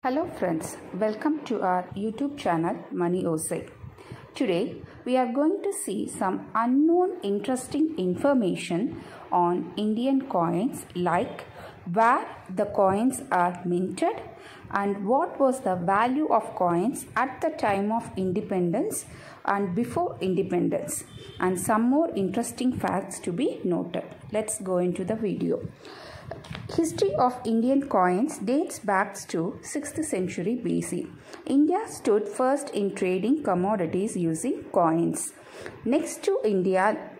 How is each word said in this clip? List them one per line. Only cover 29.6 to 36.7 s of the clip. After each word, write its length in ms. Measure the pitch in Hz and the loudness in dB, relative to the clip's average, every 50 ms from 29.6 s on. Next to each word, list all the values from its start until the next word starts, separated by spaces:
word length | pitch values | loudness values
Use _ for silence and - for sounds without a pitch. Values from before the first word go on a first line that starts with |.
| - | -12
sixth 400 | - - 294 294 - - - 311 | -8 -8 -6 -6 -6 -6 -6 -4
century 480 | - - 196 185 180 185 - 175 190 240 | -2 -2 -2 -2 -2 -4 -4 -2 -2 -2
B 260 | 240 - 175 170 - | -2 -2 0 0 0
C. 280 | 170 - - 175 - - - - - - - - - - | -2 -2 -4 -6 -6 -8 -12 -16 -18 -18 -18 -16 -4 2
India 320 | 254 277 294 302 349 392 453 440 | 4 4 6 6 4 2 0 -4
stood 400 | - - - - - - - - | -10 -4 2 4 4 4 2 0
first 420 | - - 262 254 269 285 294 - | -2 0 2 2 2 2 -2 -4
in 240 | - - 202 196 196 | -2 0 0 0 0
trading 480 | - 202 185 180 190 180 214 277 311 | 0 0 0 2 2 2 2 2 2
commodities 760 | - 220 190 175 180 196 220 214 175 160 160 180 196 220 - | 2 0 2 2 2 2 2 2 0 0 0 0 -2 0 -2
using 480 | 196 175 165 160 160 - 247 - - - | 0 0 0 0 0 -2 -4 -4 -4 -6
coins. 680 | - - - 175 160 160 165 170 165 160 - - - - - - - - - - - - - - | -2 2 4 4 6 6 4 2 2 0 -2 -6 -8 -10 -14 -20 -20 -18 -14 -14 -14 -14 -6 -2
Next 380 | 220 247 320 330 - - - - | 0 2 2 0 -2 -8 -4 -2
to 140 | - 392 523 - | 0 0 2 2
India 680 | 214 208 190 180 190 | 2 2 2 2 2